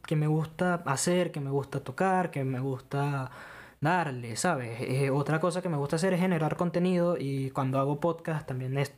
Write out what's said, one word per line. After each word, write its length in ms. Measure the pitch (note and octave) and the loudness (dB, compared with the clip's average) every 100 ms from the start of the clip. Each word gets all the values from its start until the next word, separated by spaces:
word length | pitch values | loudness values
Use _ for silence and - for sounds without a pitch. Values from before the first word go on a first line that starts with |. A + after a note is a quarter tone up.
| - | -2
que 100 | D#3 | 2
me 120 | D3+ | 4
gusta 480 | D#3 D#3 - F3+ F3 D3+ | 2 0 0 0 0 0
hacer, 460 | C3+ - F3+ E3 | 0 2 2 2
que 80 | D#3+ | -2
me 120 | C#3 | -2
gusta 320 | C#3 C3 B2+ | 0 -2 -6
tocar, 480 | - - F#3+ F#3 E3+ | -6 0 2 4 2
que 120 | D3 | -2
me 160 | C3 B2+ | -2 -2
gusta 680 | C3+ B2+ - C#3+ C#3+ C#3 C3 - - - - - | -2 -4 -4 -2 0 -2 -6 -10 -18 -18 -20 -2
darle, 540 | D3+ F3+ D#3 B2 A#2+ A2+ | 2 2 0 -4 -6 0
¿sabes? 460 | F3+ D3 A#2 A#2 | 0 0 -2 -6
Eh, 300 | C3 C3 C#3 | -2 0 2
otra 280 | C#3 C#3 D#3 | 2 2 2
cosa 220 | F3 F3 | 2 0
que 80 | F3+ | -2
me 80 | D3 | -2
gusta 200 | C#3+ D#3+ | 0 0
hacer 160 | F#3+ | 2
es 60 | F3 | 2
generar 380 | F#3 E3 D#3 - | 2 2 0 0
contenido, 600 | F3 F3 F3+ F3+ F3 E3+ | 0 2 2 4 2 0
y 320 | C3+ C3+ C3 | -2 -2 -2
cuando 280 | C3+ C3 C3+ | -2 0 2
hago 200 | C#3 D3 | 0 0
podcast 480 | E3+ E3 - D3+ - | 0 -2 -4 -4 -4
también 280 | B2+ C3 C#3 | -6 -2 -2
es, 160 | C#3 | -2